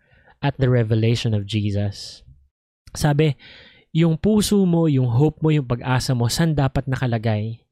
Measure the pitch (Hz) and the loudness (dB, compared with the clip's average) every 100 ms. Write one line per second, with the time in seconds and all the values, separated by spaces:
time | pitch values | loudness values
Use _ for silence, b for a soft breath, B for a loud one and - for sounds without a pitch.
0 | b b b b 143 - 123 127 110 113 | b b b b -6 0 2 2 2 0
1 | 110 117 120 107 98 107 104 101 101 - | 2 0 0 -2 -2 -4 -2 -2 -4 -6
2 | - - - - _ _ _ _ - - | -14 -20 -20 -20 _ _ _ _ -16 -4
3 | 151 143 156 135 B B B B B 160 | 0 2 0 -2 B B B B B 0
4 | 165 160 202 214 - 202 185 170 165 135 | 2 2 2 2 2 2 2 2 2 2
5 | 127 117 156 - 156 151 123 120 127 127 | 2 2 0 0 0 0 0 -4 -2 -2
6 | - 123 117 - 170 147 135 - 131 131 | 0 0 0 0 0 0 0 -2 -4 -4
7 | 127 117 113 107 110 117 _ | -2 -2 -2 -2 -4 -10 _